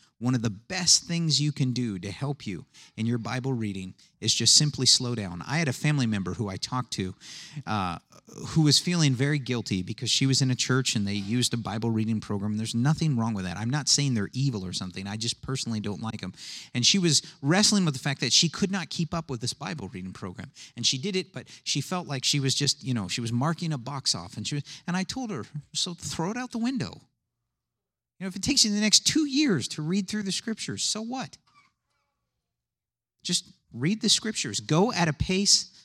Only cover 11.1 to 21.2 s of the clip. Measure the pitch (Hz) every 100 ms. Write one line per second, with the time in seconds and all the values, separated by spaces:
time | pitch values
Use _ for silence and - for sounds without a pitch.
11.1 | 101 98 123 120 117 95 107 117 110 110
12.1 | 110 - 104 104 107 110 117 131 156 165
13.1 | 123 113 104 92 87 113 147 135 - 143
14.1 | 117 98 131 139 110 92 90 95 87 98
15.1 | 104 117 - - 131 - 113 104 95 110
16.1 | 110 92 - - - - 131 120 196 175
17.1 | 139 - - 139 180 214 208 175 127 151
18.1 | 135 127 - 170 - 202 196 160 - 165
19.1 | 170 160 123 120 - 180 165 98 92 92
20.1 | 90 98 87 127 - - - - 135 170
21.1 | 185